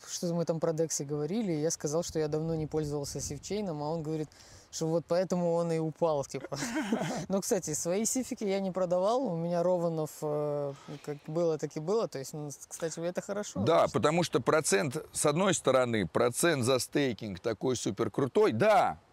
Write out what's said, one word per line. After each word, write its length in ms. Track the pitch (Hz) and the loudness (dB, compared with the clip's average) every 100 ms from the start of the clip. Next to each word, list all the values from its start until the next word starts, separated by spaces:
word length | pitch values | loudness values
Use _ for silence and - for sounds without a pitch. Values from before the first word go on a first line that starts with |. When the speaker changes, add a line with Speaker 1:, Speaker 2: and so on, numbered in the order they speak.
| - | -10
Speaker 1:
что-то 280 | - 180 170 | -6 -2 0
мы 100 | 165 | 0
там 140 | 165 | 0
про 140 | 165 | 0
Декси 300 | 160 160 - | 0 0 -2
говорили, 480 | 143 147 151 208 208 | -4 -4 -2 -2 -2
и 100 | 156 | 0
я 100 | 156 | 0
сказал, 320 | - 156 156 | -2 -2 -2
что 160 | 175 165 | -2 -2
я 80 | 151 | -2
давно 280 | 156 160 160 | -2 -2 -2
не 120 | 156 | -2
пользовался 520 | 156 151 147 143 147 | -2 -2 -4 -6 -6
Сивчейном, 600 | - 143 - 196 202 151 | -8 -8 -6 -4 -4 -4
а 60 | 147 | -4
он 140 | 170 | -4
говорит, 260 | 151 160 151 - - - - | -4 -4 -6 -12 -20 -20 -16
что 160 | - 160 | -4 0
вот 180 | 165 - | 0 0
поэтому 460 | 170 185 180 175 | 0 0 0 2
он 180 | 165 170 | 2 2
и 60 | 165 | 0
упал, 460 | 160 - 170 151 135 | -2 0 2 2 -2
типа. 320 | 135 - 139 247 247 214 | -8 -8 -6 -4 -4 -2
<laughs> 380 | 220 226 247 - | -2 -2 -4 -2
Но, 100 | 190 | -2
кстати, 340 | - 202 160 | 0 -2 -2
свои 300 | 151 170 185 | -4 -2 -2
сифики 400 | 220 262 240 233 | 0 -2 -4 -4
я 160 | 208 196 | -2 -2
не 120 | 196 | -2
продавал, 520 | 180 180 180 190 247 | -2 0 2 2 2
у 140 | 262 170 | 0 -2
меня 260 | 170 175 | 0 2
Рованов, 460 | 175 180 170 160 156 - | 2 2 2 0 -4 -4
э, 520 | 151 147 147 147 143 139 - 151 - | -2 -2 0 -2 -4 -8 -14 -12 -10
как 120 | 147 - | -10 -6
было, 300 | 156 170 156 | 0 0 0
так 140 | 151 - | -4 -6
и 20 | |
было, 300 | 156 220 185 | -2 -2 -2
то 100 | 135 | -6
есть, 140 | 131 | -10
ну, 160 | 156 147 139 - | -10 -10 -12 -16
кстати, 320 | - 165 165 | -8 -6 -4
это 220 | 170 180 | -6 -6
хорошо. 400 | 180 202 208 - | -6 -6 -6 -2
Speaker 2:
Да, 260 | 196 233 113 | 4 4 4
потому 340 | 127 147 165 | 2 2 2
что 180 | - 151 | 2 2
процент, 560 | 123 151 - 196 165 139 - | 4 4 4 2 2 -4 -8
с 120 | - 156 | 0 2
одной 280 | 147 214 | 4 2
стороны, 520 | 233 - 131 123 113 85 | 2 4 4 4 2 2
процент 600 | - 120 - 170 147 117 | 4 2 4 2 4 4
за 140 | 131 | 2
стейкинг 600 | - 151 139 110 113 92 | 2 0 0 0 -6 -6
такой 380 | 117 110 131 123 | -4 -2 -2 -2
супер 340 | - 101 110 | -2 -2 -2
крутой. 400 | - 135 - 208 | 0 0 4 4
Да, 460 | 113 208 202 117 80 _ | 4 6 6 4 0 _